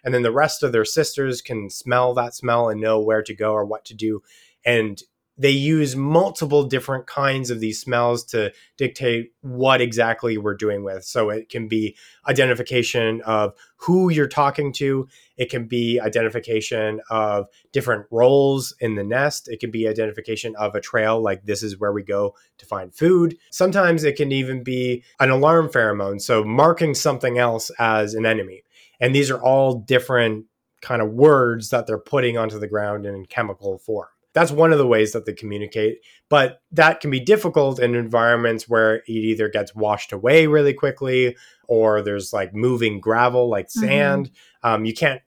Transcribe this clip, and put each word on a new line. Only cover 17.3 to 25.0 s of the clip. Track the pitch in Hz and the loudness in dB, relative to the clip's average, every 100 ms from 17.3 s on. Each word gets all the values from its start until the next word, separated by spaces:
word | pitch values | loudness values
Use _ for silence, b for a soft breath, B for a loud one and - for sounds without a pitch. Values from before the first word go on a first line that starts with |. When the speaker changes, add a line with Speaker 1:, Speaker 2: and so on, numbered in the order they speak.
| 104 101 b _ | -2 -6 b _
Speaker 1:
different | 139 123 107 104 | -4 -2 -4 -2
roles | 113 127 139 139 135 123 - | 2 4 6 4 0 -4 -6
in | 120 | -6
the | 104 | -4
nest. | 101 120 147 - - | -4 -2 -2 -4 -10
It | 113 | -10
can | 117 | -8
be | 110 110 | -4 -2
identification | 110 110 104 110 107 117 107 | -2 -4 -6 -8 -8 -8 -6
of | 107 | -6
a | 104 | -4
trail, | - 120 107 113 | -4 -2 0 0
like, | 110 95 | 0 -4
this | 104 101 | -4 -6
is | 107 98 | -6 -4
where | 104 | -4
we | 104 | -4
go | 98 101 101 b b _ | -4 -2 -4 b b _
to | |
find | - 101 90 | -12 -10 -10
food. | - 165 180 170 160 b | -2 2 4 2 -2 b
Sometimes | - 185 190 180 165 | -2 0 2 2 2
it | 151 143 | 0 -2
can | 143 | -2
even | 135 131 131 | -2 -4 -6
be | 123 127 123 123 | -6 -4 -2 -4